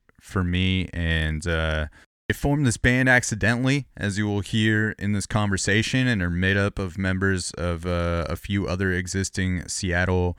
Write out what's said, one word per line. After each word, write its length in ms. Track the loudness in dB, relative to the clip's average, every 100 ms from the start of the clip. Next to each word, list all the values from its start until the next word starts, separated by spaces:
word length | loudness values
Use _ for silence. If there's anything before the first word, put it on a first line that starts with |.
| _ -20
for 220 | -6 -2
me. 460 | 0 2 2 0 -2
And, 520 | -4 0 0 0 -2 -2
uh, 420 | 0 0 -2 -4 -10 -20 _ -6
I 40 |
formed 320 | -2 0 2
this 120 | 2 2
band 320 | 2 4 4
accidentally, 800 | 4 2 0 0 2 2 0 -4 -6
as 200 | -4 0
you 80 |
will 140 | 0 -2
hear 560 | -2 0 2 2 0 -2
in 140 | -2
this 120 | -2 0
conversation, 800 | 0 0 0 2 2 2 0 2
and 160 | 2
are 80 | 0
made 260 | 2 2 2
up 220 | 2 -2
of 180 | -6 -2
members 540 | -2 0 0 0 -4
of, 320 | -4 -4 -2
uh, 400 | -2 -2 0 -2 -2
a 80 | -6
few 320 | -2 -2 -2
other 240 | 0 0
existing 720 | 0 -2 -2 -2 -2 0 -2 -4
Seattle 720 | -4 -2 0 2 2 0